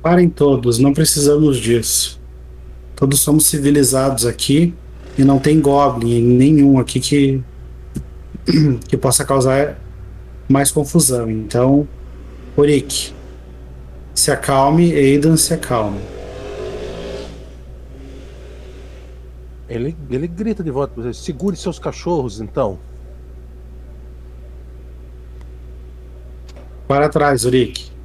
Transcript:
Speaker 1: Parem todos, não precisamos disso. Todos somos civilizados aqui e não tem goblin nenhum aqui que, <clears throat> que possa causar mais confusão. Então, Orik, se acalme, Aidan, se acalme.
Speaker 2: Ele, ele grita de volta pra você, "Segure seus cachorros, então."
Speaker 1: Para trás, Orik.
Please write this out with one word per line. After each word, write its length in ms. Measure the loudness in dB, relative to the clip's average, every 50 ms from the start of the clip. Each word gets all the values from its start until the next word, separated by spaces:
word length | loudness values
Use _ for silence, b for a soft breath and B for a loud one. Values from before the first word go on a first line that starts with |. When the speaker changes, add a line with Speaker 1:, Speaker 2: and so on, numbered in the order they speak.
Speaker 1:
Parem 280 | 4 4 6 6 6 4
todos, 500 | 4 2 4 4 4 4 2 0 2 4
não 140 | 4 4 4
precisamos 640 | 2 2 2 2 2 4 4 4 6 4 4 2
disso. 600 | 2 0 0 0 0 0 -2 -2 -2 -4 -4 -8 -14 -18 -20 -20 -20 -20 -20 -20 -18 -18 -18 -18 -18 -18 -18 -2
Todos 240 | 0 0 2 2 2
somos 260 | 2 4 4 4 4
civilizados 760 | 2 0 2 2 4 4 4 4 4 2 2 0 0 0 0 -2
aqui 480 | -2 -2 -2 0 2 4 4 4 2 0 -6 -18 -20 -18 -18 -18 -8 0
e 60 | 4 4
não 160 | 6 6 4
tem 200 | 4 4 4 4
goblin 640 | 4 4 4 6 4 4 2 0 0 2 2 4
nenhum 580 | 4 6 6 6 6 6 8 8 8 8 6 4
aqui 200 | 4 0 -2 -4
que, 420 | 0 2 2 4 4 2 2 -2 -4 -8 -16 -18 -18 -18 -18 -18 -18 -14 -14 -14 -14 -14 -16 -18 -18 -16 -16 -8 -4
<clears throat> 420 | 0 2 4 4 2 2 -2 -2
que 100 | -4 -2
possa 280 | 0 0 0 0 0 0
causar 520 | 0 2 2 4 4 2 2 0 0 -4 -12 -16 -18 -18 -18 -18 -18 -18 -18 -18 -18 -20 -18 0
mais 240 | 2 2 4 4 2
confusão. 580 | 0 0 -2 2 2 2 2 2 0 0 -2 -2
Então, 580 | -4 -6 -6 -2 0 2 4 4 4 2 2 -2 -10 -16 -16 -16 -16 -18 -18 -18 -18 -18 -18 -4 2
Orik, 580 | 2 4 4 4 2 0 -2 -8 -8 -8 -8 -14 -16 -18 -20 -20 -20 -20 -20 -20 -20 -20 -18 -18 -18 -18 -18 -18 -18 -18 -8 -4
se 180 | -2 0 0
acalme, 600 | 0 0 0 0 2 4 4 4 4 4 4 4 4
Aidan, 420 | 4 4 6 4 4 4 4 4
se 160 | 4 2 -2 -2
acalme. 460 | -4 -2 -2 -2 -2 -2 -2 -6 -8 -10 -12 -14 -14 -14 -14 -14 -14 -14 -12 -12 -10 -10 -10 -10 -10 -12 -12 -12 -12 -12 -12 -12 -12 -12 -14 -16 -18 -18 -18 -18 -18 -18 -18 -18 -18 -18 -18 -18 -18 -18 -18 -18 -18 -18 -18 -18 -18 -18 -18 -18 -18 -18 -18 -18 -18 -18 -18 -18 -20 -18 -20 -20 -20 -20 -20 -20 -20 -20 -20 -20 -20 -16
Speaker 2:
Ele, 280 | -10 -6 -6 -6 -6 -6 -10 -8 -6
ele 180 | -6 -4 -4
grita 360 | -6 -6 -6 -4 -4 -4 -4 -6
de 80 | -4
volta 220 | -4 -4 -4 -4 -6
pra 100 | -10 -8
você, 100 | -8 -10
"Segure 420 | -8 -10 -10 -8 -4 -4 -4 -4
seus 220 | -4 -6 -8 -8
cachorros, 640 | -6 -8 -10 -10 -6 -4 -4 -2 -2 -2 -4 -8 -10
então." 380 | -12 -6 -2 -2 -2 -2 -4 -8 -14 -20 -20 -20 -20 -20 -20 -20 -20 -20 -20 -20 -20 -20 -20 -20 -20 -20 -18 -18 -18 -18 -18 -18 -18 -18 -18 -18 -18 -18 -18 -18 -18 -18 -18 -18 -18 -18 -18 -18 -18 -18 -18 -18 -20 -20 -20 -20 -20 -18 -18 -18 -18 -18 -18 -18 -18 -18 -18 -18 -18 -18 -20 -20 -20 -20 -20 -20 -20 -20 -18 -18 -18 -20 -20 -20 -20 -18 -20 -18 -2
Speaker 1:
Para 200 | 0 2 4 4
trás, 380 | 2 2 2 4 4 2 2 2
Orik. 460 | 2 4 4 2 0 -4 -10 -12 -12 -20 -20